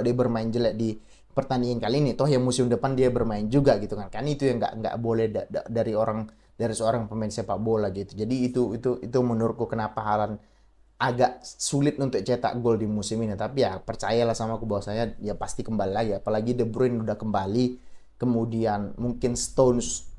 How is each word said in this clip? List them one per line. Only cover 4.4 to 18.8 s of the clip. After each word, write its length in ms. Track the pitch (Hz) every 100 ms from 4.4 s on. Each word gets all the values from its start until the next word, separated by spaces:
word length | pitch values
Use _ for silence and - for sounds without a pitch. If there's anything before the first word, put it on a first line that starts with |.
| 135
yang 140 | 117
nggak, 140 | 104 113
nggak 180 | 107 120
boleh 260 | 113 113 110
da-, 160 | 107 -
da-, 180 | - -
dari 300 | 113 110 107
orang, 320 | 110 110 110 - _
dari 220 | - 117 107
seorang 320 | 113 117 107
pemain 240 | 113 107
sepak 260 | - 98 98
bola 300 | 110 110 101
gitu. 240 | 95 95
Jadi 380 | 98 110 131 123
itu, 240 | 127 113 117
itu, 240 | 123 123
itu 180 | 104 131
menurutku 420 | 127 113 113 117 113
kenapa 380 | 113 107 -
Haaland 340 | 107 107 107 104 - _ _ _ _ -
agak 480 | 127 123 123 - -
sulit 480 | - - 139 143 139
untuk 240 | 135 117 101
cetak 320 | 123 113 123
gol 160 | 117
di 160 | 107 107
musim 320 | 107 98 113
ini. 160 | 110 101
Tapi 240 | 110 135
ya 160 | 117 95
percayalah 560 | - - 98 117 117
sama 240 | 110 113 110
aku 80 | 110
bahwasanya 480 | 101 101 107 117 -
ya 160 | 104 95
pasti 240 | 95 -
kembali 300 | 107 107 95
lagi. 160 | 101 110 95
Apalagi 400 | 104 110 113 123
De 80 | 110
Bruyne 320 | 107 127 120 110
udah 80 |
kembali, 640 | 104 107 101 95 117 123 127 - - - -
kemudian 800 | 123 117 113 113 110 101